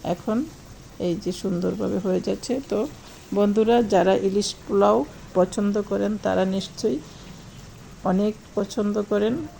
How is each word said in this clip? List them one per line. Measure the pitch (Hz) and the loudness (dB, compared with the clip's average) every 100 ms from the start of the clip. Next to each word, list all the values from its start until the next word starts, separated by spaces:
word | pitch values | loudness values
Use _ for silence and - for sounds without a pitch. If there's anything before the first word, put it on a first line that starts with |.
এখন | - 175 - 220 311 - - - - - | -4 -4 0 -2 -2 -10 -18 -20 -20 -6
এই | 175 170 | -2 -2
যে | 185 | -4
সুন্দরভাবে | 185 196 175 180 185 196 196 | -4 -2 -2 -2 -2 -2 -2
হয়ে | 190 185 | 0 0
যাচ্ছে। | 196 202 - 262 277 | 0 -4 -2 -4 -2
তো | 208 285 - - - - | -2 -2 -6 -20 -20 -4
বন্ধুরা, | 196 208 208 220 240 | 2 4 4 4 4
যারা | 220 196 180 190 | 6 4 6 4
ইলিশ | 196 196 202 - - | 2 0 -2 -6 -2
পোলাও | 202 202 220 285 - - | 4 4 4 0 -8 -4
পছন্দ | 185 185 - 202 208 | 2 2 2 0 0
করেন | 202 196 202 208 | -2 -2 0 0
তারা | 196 185 190 | 0 2 2
নিশ্চয়ই | 190 190 - 220 269 - - - - - - - - - - | 0 -4 -4 -2 -2 -6 -18 -18 -18 -18 -18 -18 -18 -20 -6
অনেক | 185 185 208 214 - - | 0 2 2 -2 -6 -4
পছন্দ | 202 - 208 208 | -4 -2 0 0
করেন। | 202 208 214 262 302 | 0 0 2 -2 -6